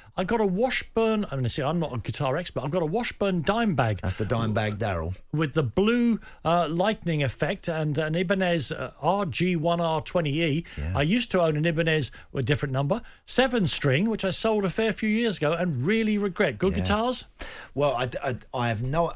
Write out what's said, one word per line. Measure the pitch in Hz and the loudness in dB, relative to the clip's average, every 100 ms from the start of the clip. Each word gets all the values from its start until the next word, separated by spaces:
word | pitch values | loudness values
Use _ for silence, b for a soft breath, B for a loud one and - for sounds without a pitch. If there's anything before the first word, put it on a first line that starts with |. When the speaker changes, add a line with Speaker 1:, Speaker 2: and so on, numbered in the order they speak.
| B - | B -6
Speaker 1:
"I | |
got | 185 226 | -2 2
a | 208 | 2
Washburn," | 180 254 233 - - 226 220 | 2 0 0 -2 0 2 2
I'm | 202 139 | -2 -2
gonna | 123 | -2
see, | - | 0
I'm | 135 170 | 0 0
not | 156 | -2
a | 123 | -4
guitar | - 110 143 139 | -4 -2 0 -2
expert, | 180 - | -2 -4
"I've | 131 | -2
got | 170 | 0
a | 160 | 0
Washburn | 196 240 - 202 180 | 0 -2 -2 0 0
Dimebag." | 151 214 226 143 120 101 | 0 0 0 2 2 0
Speaker 2:
That's | - | -2
the | - 95 | -2 -2
Dimebag | 117 113 107 107 104 | 0 0 0 -2 -2
Darrell. | 107 87 80 92 - | -2 -2 -4 -8 -6
Speaker 1:
"With | 151 156 | -4 -2
the | 160 | 0
blue, | 135 139 208 240 240 214 B B | 0 2 2 4 2 0 B B
uh, | 156 175 160 | 2 2 2
lightning | 170 190 220 170 156 | 2 0 0 -2 0
effect | 139 - 151 196 - | 0 0 -4 -4 -4
and | 160 156 147 | -2 -2 0
an | 156 | 0
Ibanez, | 160 180 196 185 170 127 | 0 0 2 2 2 0
uh, | 143 127 - | -4 -8 -2
R | - 196 196 | 0 2 0
G | 117 180 175 | 0 0 2
one | 156 170 | 2 0
R | 165 160 | 0 0
twenty | - 185 156 143 | 0 0 0 0
E. | 165 143 170 B | 0 0 -4 B
Speaker 2:
Yeah. | 73 95 | -2 0
Speaker 1:
I | |
used | 151 226 240 | 2 2 2
to | 185 | 2
own | 165 151 | 2 2
an | 160 | 2
Ibanez | 156 165 156 135 - B | 2 2 2 0 -6 B
with | 143 | -4
a | 127 | 0
different | 147 143 | 0 0
number, | 131 143 214 - B B | -2 0 -2 -6 B B
seven | - 254 240 170 | 2 4 4 0
string, | - 143 131 214 | 2 2 2 2
which | 214 | 0
I | 190 | -2
sold | 170 220 214 | 0 0 2
a | 196 | 0
fair | 160 220 | 0 0
few | 196 220 | 0 0
years | 214 233 175 | 0 0 0
ago | 147 | 0
and | 165 180 135 | 0 0 0
really | 135 226 220 208 | 0 2 2 0
regret." | 202 175 190 107 | 0 0 0 2
Good | 185 | 0
Speaker 2:
Yeah. | 185 | 0
Speaker 1:
guitars? | 180 202 240 247 - - B B B | 0 2 0 -2 -6 -14 B B B
Speaker 2:
Well, | 131 143 120 | 0 2 2
I, | 127 - | -2 -4
I, | 139 117 - | -4 -6 -6
I | 131 120 | -2 0
have | 110 | 0
no, | 123 151 170 | -2 0 0